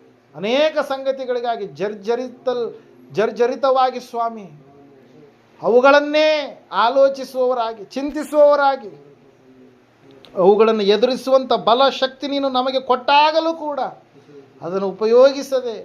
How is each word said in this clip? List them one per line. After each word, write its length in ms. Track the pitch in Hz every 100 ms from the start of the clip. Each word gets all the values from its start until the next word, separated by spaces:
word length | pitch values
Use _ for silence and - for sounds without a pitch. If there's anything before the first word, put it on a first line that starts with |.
| _ _ _ 151
ಅನೇಕ 420 | 202 262 311 302 277
ಸಂಗತಿಗಳಿಗಾಗಿ 760 | 269 269 269 254 247 240 226 190 143
ಜರ್ಜರಿತಲ್-, 920 | 202 214 196 240 254 - 254 247 220 - - - - 147
ಜರ್ಜರಿತವಾಗಿ 840 | 226 208 240 269 269 262 254 247 247
ಸ್ವಾಮಿ, 360 | 233 233 226 185 147 139 139 - - _ - - _ _ _
ಅವುಗಳನ್ನೇ 680 | 165 240 269 285 294 302 311 302 269 - _ 180
ಆಲೋಚಿಸುವವರಾಗಿ, 1000 | 226 269 269 269 262 254 254 247 226 220 190 254
ಚಿಂತಿಸುವವರಾಗಿ, 1000 | 285 302 285 302 294 285 277 269 214 147 - _ _ _ 131 131 127 _ _ _ - - - -
ಅವುಗಳನ್ನು 420 | 180 208 220 220 196 214
ಎದುರಿಸುವಂಥ 560 | 247 254 262 262 254 226 190
ಬಲ, 220 | 240 269 254
ಶಕ್ತಿ 240 | 262 262 285 277
ನೀನು 140 | 277 254
ನಮಗೆ 220 | 262 262 262
ಕೊಟ್ಟಾಗಲೂ 640 | 254 254 285 311 320 320 330 302
ಕೂಡ 140 | 277 208 - _ - _ 143 - - 156
ಅದನ್ನು 220 | 190 196 185
ಉಪಯೋಗಿಸದೆ, 800 | 220 240 269 277 269 262 240 208